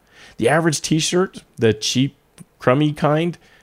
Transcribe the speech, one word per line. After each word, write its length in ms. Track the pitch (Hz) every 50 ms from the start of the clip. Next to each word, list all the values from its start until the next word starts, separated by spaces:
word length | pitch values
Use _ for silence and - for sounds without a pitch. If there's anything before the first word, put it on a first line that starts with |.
| _ _ _ - - - -
The 140 | - 156 -
average 320 | 143 165 165 175 143 -
t-shirt, 600 | - - 156 160 156 - 175 180 185 - - - - _ _
the 160 | - 120 110
cheap, 420 | 107 107 - - - 127 135 139 - _ _ _ _ - - _ _ -
crummy 340 | - 131 127 143 151 151
kind, 460 | 147 - 180 143 151 160 170 175 160 - _ _ _ _